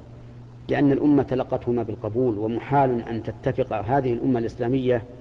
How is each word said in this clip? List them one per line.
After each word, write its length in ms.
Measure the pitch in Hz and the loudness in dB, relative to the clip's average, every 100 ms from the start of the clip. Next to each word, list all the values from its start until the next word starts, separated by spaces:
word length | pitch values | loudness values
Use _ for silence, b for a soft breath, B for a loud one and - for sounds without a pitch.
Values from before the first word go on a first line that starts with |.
| - - - - - - - | -18 -18 -18 -18 -18 -10 -2
لأن 220 | 131 143 | 2 4
الأمة 320 | 135 147 143 | 4 4 4
تلقتهما 600 | 131 131 123 127 - 120 | 2 0 -2 -2 0 -2
بالقبول، 540 | 110 101 110 113 127 104 | -2 -4 -4 0 0 0
ومحال 640 | 110 117 - 143 135 123 | -2 -4 2 4 4 2
أن 220 | 113 113 | -2 -6
تتفق 580 | - 107 135 127 127 110 | -6 -4 -2 0 -2 -2
هذه 320 | 98 139 131 | 0 0 2
الأمة 260 | 117 135 123 | 0 2 2
الإسلامية 640 | 113 - 120 135 123 120 107 - | 0 -2 0 2 2 2 0 -16